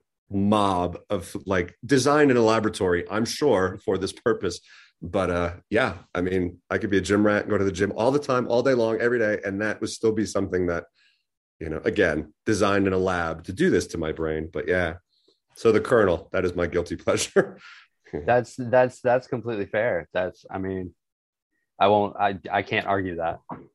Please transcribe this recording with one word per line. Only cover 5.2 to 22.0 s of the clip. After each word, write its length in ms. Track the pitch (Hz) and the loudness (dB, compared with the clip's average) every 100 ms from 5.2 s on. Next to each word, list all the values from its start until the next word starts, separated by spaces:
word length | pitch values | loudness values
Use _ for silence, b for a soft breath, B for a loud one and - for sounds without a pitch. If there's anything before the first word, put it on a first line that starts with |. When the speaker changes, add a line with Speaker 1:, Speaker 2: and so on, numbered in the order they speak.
| 90 | 0
Speaker 1:
uh, 240 | 87 87 87 _ | 0 -2 -6 _
yeah, 260 | 107 123 90 - | 0 0 -4 -8
I 80 | 87 | -4
mean, 380 | 90 92 87 - _ | -2 0 -2 -6 _
I 80 | 92 | -4
could 120 | 98 | 0
be 80 | 98 | 0
a 40 | |
gym 240 | 90 101 104 | 2 2 4
rat 180 | 104 | 2
and 60 | - | 0
go 80 | 101 | 0
to 60 | |
the 80 | 98 | 0
gym 220 | 87 98 - | 0 -2 0
all 160 | 117 | 0
the 80 | 143 | 0
time, 280 | 143 127 117 | 0 -2 0
all 140 | 120 | 0
day 100 | 131 | 2
long, 260 | 123 113 110 | 2 2 0
every 200 | 120 120 | 0 2
day. 200 | 107 104 101 | 0 0 -4
And 160 | 98 | -4
that 180 | 107 101 | -4 -4
would 80 | 107 | -6
still 220 | - 113 | -2 0
be 120 | 107 95 | 0 -2
something 420 | 101 95 92 87 | -2 -2 -2 -2
that, 180 | 85 - _ _ _ _ _ _ _ | -2 -6 _ _ _ _ _ _ _
you 100 | 80 | -8
know, 120 | 78 | -4
again, 500 | - 104 90 76 76 _ - | -2 2 2 0 -6 _ -2
designed 420 | 101 101 101 98 | 2 2 2 2
in 60 | |
a 40 | 92 | 2
lab 460 | 92 90 82 80 82 | 0 -2 -4 -6 -10
to 80 | |
do 160 | 92 180 | -2 2
this 180 | 95 - | 2 0
to 100 | 82 | -4
my 140 | 78 | -6
brain. 360 | 78 80 78 80 | -4 -4 -4 -6
But 160 | 78 80 | -6 -2
yeah, 280 | 90 85 87 _ _ _ _ _ - | 0 0 -4 _ _ _ _ _ -2
so 160 | 113 | 2
the 100 | 107 | 2
Colonel, 480 | - 120 98 82 - | 4 4 4 2 -2
that 140 | 95 90 | -2 -2
is 100 | 85 | 0
my 120 | 85 | -2
guilty 280 | 87 82 85 | -2 -4 -4
<laughs> 80 | - | -2
pleasure. 540 | 104 - 196 196 - B B B _ _ 78 90 | -2 2 2 0 -6 B B B _ _ -8 0
Speaker 2:
That's, 300 | 120 117 - | 0 0 -8
that's, 440 | 123 127 127 - | 2 4 4 0
that's 260 | 123 127 - | 0 0 0
completely 380 | 127 110 107 95 | -6 -6 -6 -4
fair. 420 | 107 117 87 78 | -2 -2 -2 -4
That's, 320 | 90 92 - - | -4 -4 -8 -12
I 80 | 95 | -8
mean, 360 | 95 95 90 - _ _ _ _ _ _ _ - | -6 -6 -8 -14 _ _ _ _ _ _ _ 0
I 80 | 98 | 4
won't, 280 | 104 | 4